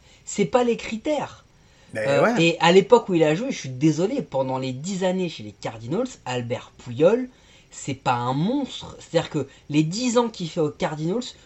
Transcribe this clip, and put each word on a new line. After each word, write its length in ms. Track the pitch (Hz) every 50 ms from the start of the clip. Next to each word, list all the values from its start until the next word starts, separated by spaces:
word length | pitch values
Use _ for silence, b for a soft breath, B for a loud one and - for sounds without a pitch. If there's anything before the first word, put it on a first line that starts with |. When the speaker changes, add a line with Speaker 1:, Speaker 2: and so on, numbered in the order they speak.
| b b b b b
Speaker 1:
C'est 200 | - - - 196
pas 180 | - - 247 247
les 140 | 233 226
critères. 680 | - - - 226 214 - 311 302 269 - - - - _ _ _ b b b b b b b -
Speaker 2:
Mais 120 | - 110
Speaker 1:
Euh, 160 | 135 143 - 170
Speaker 2:
ouais. 200 | 214 247 196 165
Speaker 1:
et 140 | 170 165 -
à 120 | 156 170
l'époque 360 | 180 196 190 - 247 226 -
où 60 | - 180
il 100 | 160 160
a 120 | 151 156
joué, 160 | 185 254 277
je 60 | -
suis 120 | - - 131
désolé, 520 | 127 127 151 160 147 151 180 220 277 269
pendant 360 | - - - 135 131 131 131
les 160 | 131 131 131 127
dix 300 | 131 151 190 202 180 190
années 260 | 185 185 185 180 165
chez 140 | - - 107
les 100 | 104 -
Cardinals, 540 | - - 135 113 110 117 117 156 220 262 254 - - _
Albert 460 | - 123 123 120 117 120 - - - -
Pouyol, 520 | - - 123 117 113 156 185 226 254 254 247 b b b b b b b b
c'est 220 | - - - - -
pas 200 | - _ - 123
un 200 | 120 120 - 143
monstre. 640 | 143 165 214 262 285 262 - - - - - - -
C'est-à-dire 300 | - - - 165 156 -
que 180 | - 151 131 b b b b -
les 140 | 143 151 160
dix 340 | 160 180 226 254 247 220
ans 120 | 240 240 226
qu'il 200 | - - 180 156
fait 100 | - 175
aux 120 | 156 147
Cardinals 520 | - - 180 156 151 151 156 170 196 247 240 - b b b